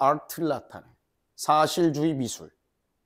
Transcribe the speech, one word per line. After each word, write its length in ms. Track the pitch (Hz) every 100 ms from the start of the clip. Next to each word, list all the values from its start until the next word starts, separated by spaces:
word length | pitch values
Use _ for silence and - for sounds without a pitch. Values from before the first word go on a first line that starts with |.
art를 480 | 139 151 - - 160
나타내. 360 | 123 - 87 - _ _ _ _ -
사실주의 800 | - 151 156 180 165 143 160
미술. 380 | 135 117 - 78 _ _ _ _ _